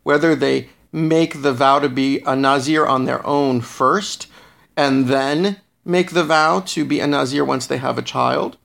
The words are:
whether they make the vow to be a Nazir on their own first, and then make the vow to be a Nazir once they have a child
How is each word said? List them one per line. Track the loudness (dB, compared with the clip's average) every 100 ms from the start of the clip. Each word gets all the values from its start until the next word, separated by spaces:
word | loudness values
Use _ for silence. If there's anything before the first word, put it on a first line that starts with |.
whether | 2 2 2 2
they | 0 -2 -4 _ _
make | -4 0 2 0 0
the | -2
vow | 2 4 4
to | 2
be | 0 -2 -2 -2
a | 0
Nazir | 2 2 0 0 2
on | 0 0
their | -4
own | -2 0 0 -2
first, | -4 -2 0 0 -4 -12 -16 -20 -20 _ _ -2
and | 0 2 2
then | 0 0 0 -2 -4 _ _ -2
make | 0 0
the | 0
vow | 2 4 4 0
to | -4 -6
be | -2 -2
a | 0
Nazir | 0 -2 -2 -2
once | -2 -4
they | -4
have | -2 -4
a |
child | -6 -2 0 0 -4 -10